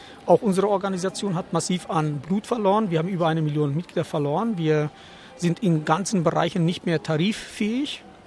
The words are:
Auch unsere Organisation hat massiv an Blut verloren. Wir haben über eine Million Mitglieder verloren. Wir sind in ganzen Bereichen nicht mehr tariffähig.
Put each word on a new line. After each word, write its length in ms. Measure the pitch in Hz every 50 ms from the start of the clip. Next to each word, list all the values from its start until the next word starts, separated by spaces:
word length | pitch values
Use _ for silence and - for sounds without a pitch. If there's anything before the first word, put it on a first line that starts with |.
| - - - - -
Auch 160 | - 180 160
unsere 260 | - 208 180 190 190 202
Organisation 680 | 202 190 196 196 190 180 170 190 185 - 214 190 165
hat 180 | 170 190 -
massiv 360 | - 165 - - 180 180 - -
an 300 | 190 160 156 151 147 143
Blut 280 | 127 - 190 214 -
verloren. 440 | - 240 247 208 190 196 214 220 185
Wir 80 | 170 160
haben 100 | 160 185
über 180 | 190 160 175
eine 140 | 156 160 165
Million 320 | 156 151 147 151 151 143 139
Mitglieder 300 | 160 175 - - 175 156
verloren. 540 | - - 160 147 143 147 180 226 233 220 170
Wir 320 | 160 156 156 151 147 151 - - - - - - - - -
sind 240 | - 170 170 170 -
in 240 | - 180 165 156 151
ganzen 360 | 160 156 175 196 - - 185
Bereichen 420 | 156 170 151 151 160 170 - 190 165
nicht 200 | 165 180 - -
mehr 180 | 180 165 151
tariffähig. 1000 | - - 160 147 175 214 220 - - - - - 214 208 226 254 294 - - - - - - - -